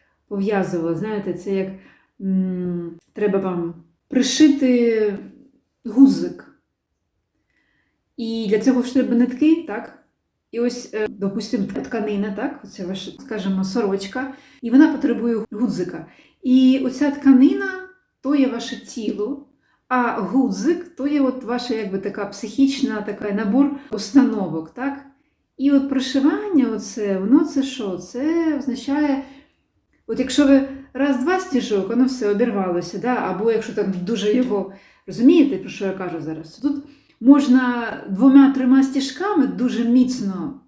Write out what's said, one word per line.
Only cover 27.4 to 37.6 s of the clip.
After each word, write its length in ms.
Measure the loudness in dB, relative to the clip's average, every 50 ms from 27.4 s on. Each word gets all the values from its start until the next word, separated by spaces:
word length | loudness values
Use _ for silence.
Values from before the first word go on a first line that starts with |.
| 2
це 180 | 2 0 -2
що? 340 | -4 -4 -6 -8 -6 -6 -6
Це 600 | -8 -10 -10 -8 -4 -2 0 0 0 0 0 -2 -2
означає, 640 | -4 -4 -6 -6 -4 -2 0 0 0 0 0 -2 -4 -10 -16 -20 _ _ _ _ _ _ _ _ _ _ _ _ _
от 120 | -6 -4 -4
якщо 280 | -4 0 2 2 4
ви 220 | 6 6 4 4 0 -6 -12 -16 -12
раз-два 480 | -6 -2 0 0 0 0 0 0 0 -2
стіжок, 480 | -2 -2 -2 -2 -2 0 -2 -2 -2 0
воно 160 | 0 2 2
все 260 | 2 0 -2 -2 0
обірвалося, 680 | 0 2 0 0 0 -2 -2 -2 -2 -2 -4 -6 -8 -6
да? 160 | -4 -2 -2
Або 380 | -2 -2 -4 -4 -2 0 0
якщо 200 | 0 0 -4 -4
там 220 | -4 -4 -4 -2 -4 -4
дуже 320 | -4 -4 -4 -2 0 0 2
його, 380 | 2 0 0 -2 -4 -4 -6 -12 -18 -20 _ _ _ _
розумієте, 500 | -12 -2 4 6 6 8 6 4 2 0
про 120 | -4 -8 -10
що 160 | -10 -6 -6
я 80 | -6
кажу 280 | -4 -6 -6 -8 -8 -8
зараз? 380 | -8 -8 -10 -10 -12 -16 -12 -6
Тут 260 | -4 -4 -4 -6 -8 -14 -20 _ _ _ _ _
можна 720 | 4 6 6 6 6 4 4 4